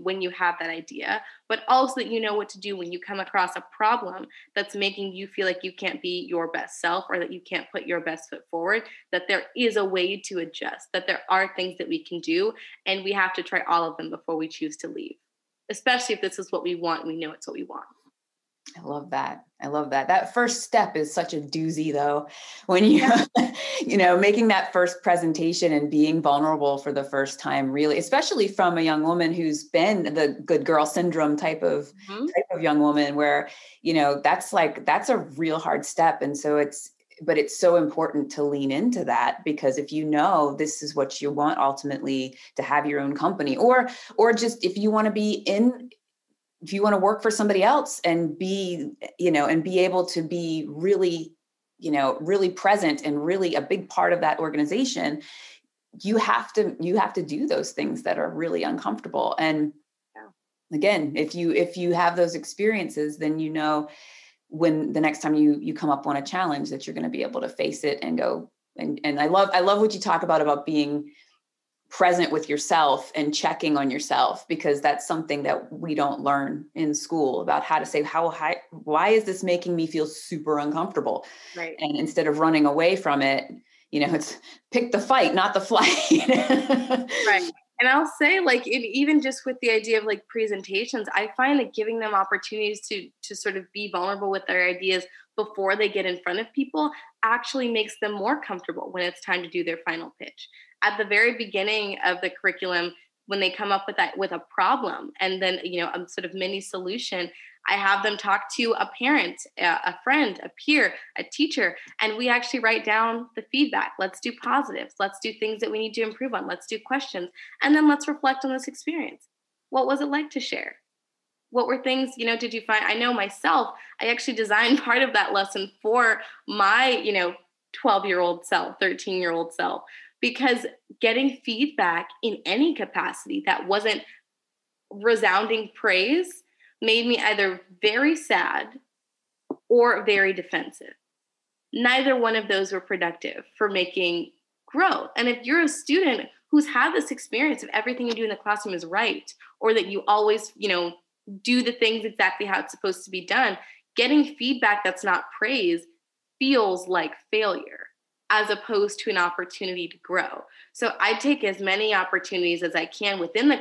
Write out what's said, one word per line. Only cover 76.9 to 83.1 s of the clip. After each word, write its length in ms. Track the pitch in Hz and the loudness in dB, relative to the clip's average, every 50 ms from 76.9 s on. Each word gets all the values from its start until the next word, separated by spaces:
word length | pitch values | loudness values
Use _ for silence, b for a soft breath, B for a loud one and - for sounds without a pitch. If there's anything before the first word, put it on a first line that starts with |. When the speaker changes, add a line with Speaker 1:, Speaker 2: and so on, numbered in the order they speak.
| 147 | 0
Speaker 2:
school 460 | 147 - - 170 160 147 131 123 - | -2 -2 -2 -2 0 0 0 0 0
about 220 | 180 - 151 151 | 0 0 0 0
how 160 | 147 - 160 156 | 0 0 -2 -2
to 80 | 151 | -2
say, 160 | - - 147 | -2 -2 -2
"How, 260 | 151 - - 160 170 165 | -2 0 -2 0 0 -2
how, 260 | 160 - 160 156 180 - - _ | -2 -2 -4 -4 -4 -4 -8 _
why 380 | - 160 - 151 151 156 175 208 | -20 -12 -4 -2 0 2 4 4
is 160 | 220 220 214 | 4 4 2
this 180 | 190 185 185 | 0 -4 -4
making 320 | - 185 175 175 - 180 175 | -2 0 0 0 0 -2 -2
me 120 | 170 165 | -2 -2
feel 200 | 156 - 160 151 | -2 -2 -2 -2
super 520 | 151 - - - - 175 151 147 151 151 147 | -4 -6 -10 -12 -10 -10 -6 -2 -2 -2 0
uncomfortable?" 680 | 147 147 147 160 170 190 - 156 - - - - B B B B B B B | 0 -2 -2 -2 -4 -2 -2 -2 -2 -2 -2 -4 B B B B B B B
Speaker 1:
Right. 200 | 175 170 165 156 - | -10 -10 -10 -8 -6
Speaker 2:
And 180 | 160 151 147 | -4 -4 -2
instead 300 | 151 156 151 - 170 151 | -2 -4 -2 0 0 2
of 140 | 151 147 151 | 2 2 4
running 260 | 160 160 160 151 147 | 4 4 6 6 4
away 280 | 143 143 156 165 180 190 | 4 4 4 4 4 4
from 280 | 185 - 156 | 2 2 0